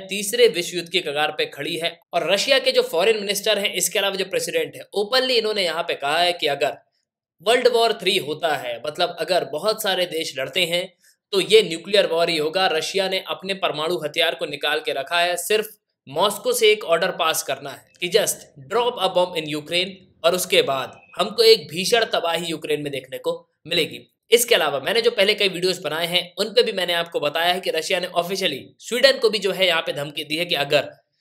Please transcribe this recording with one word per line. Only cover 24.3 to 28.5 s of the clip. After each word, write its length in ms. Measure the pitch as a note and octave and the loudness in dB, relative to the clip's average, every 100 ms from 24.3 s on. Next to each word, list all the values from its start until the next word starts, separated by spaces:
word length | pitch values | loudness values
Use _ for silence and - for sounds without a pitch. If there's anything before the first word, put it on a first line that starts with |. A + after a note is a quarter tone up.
इसके 240 | A#3+ - G3+ | 2 4 2
अलावा 240 | D3+ C#3 | 2 -2
मैंने 200 | D3+ A3+ | -2 0
जो 100 | A#3 | 2
पहले 220 | A3+ G3 G#3 | 2 2 2
कई 140 | G3 | 0
वीडियोज़ 320 | E3+ F#3 E3+ | 0 -2 -2
बनाए 260 | D3 D#3 E3+ | -4 -4 0
हैं 160 | F3 F3 - | -2 -2 -6
उन 160 | G#3+ A#3 | -2 2
पे 80 | |
भी 80 | A3+ | 2
मैंने 200 | F#3+ F3 E3+ | 0 0 -2
आपको 240 | E3+ E3 | -2 -2
बताया 340 | D3 D#3+ F3 | -2 0 0
है 60 | F#3 | 0
कि 120 | F3+ | -2
रशिया 280 | D#3+ D#3 F3+ | -4 -2 -2
ने 80 | F3+ F3 | -2 -2
ऑफिशियली 500 | E3+ F#3+ F3+ | -2 -2 -4